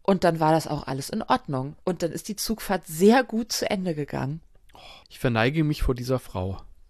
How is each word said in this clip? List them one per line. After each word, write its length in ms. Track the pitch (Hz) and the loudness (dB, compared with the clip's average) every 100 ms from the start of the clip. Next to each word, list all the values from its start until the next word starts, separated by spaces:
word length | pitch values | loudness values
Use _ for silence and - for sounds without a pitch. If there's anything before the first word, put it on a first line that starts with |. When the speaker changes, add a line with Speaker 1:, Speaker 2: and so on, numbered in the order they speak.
Speaker 1:
Und 220 | - 196 | 0 4
dann 160 | 175 160 | 2 4
war 100 | 156 | 4
das 160 | 160 - | 4 2
auch 200 | 151 - | -6 -4
alles 220 | 135 - | -8 -6
in 120 | 220 | -8
Ordnung. 540 | - 262 - 131 139 156 | -2 -2 -2 -6 -6 -6
Und 180 | - 170 | -6 -4
dann 80 | 170 | -4
ist 160 | - - | -4 -8
die 60 | 208 | -8
Zugfahrt 500 | - 214 - 185 - | -6 -6 -4 -4 -4
sehr 340 | 160 202 254 | 4 6 6
gut 300 | 254 220 240 | 2 -4 -4
zu 180 | - - | -4 -2
Ende 240 | 202 185 | -2 -2
gegangen. 460 | 151 139 139 135 160 - _ - - - - _ | -4 -4 -4 -4 -6 -14 _ -20 -20 -20 -20 _
Speaker 2:
Ich 120 | - | -4
verneige 420 | 131 113 120 160 | 0 2 2 2
mich 200 | 151 151 | 0 0
vor 100 | - | 0
dieser 240 | 123 123 127 | -2 -2 -4
Frau. 420 | - 98 92 95 - - | -4 -6 -6 -8 -14 -20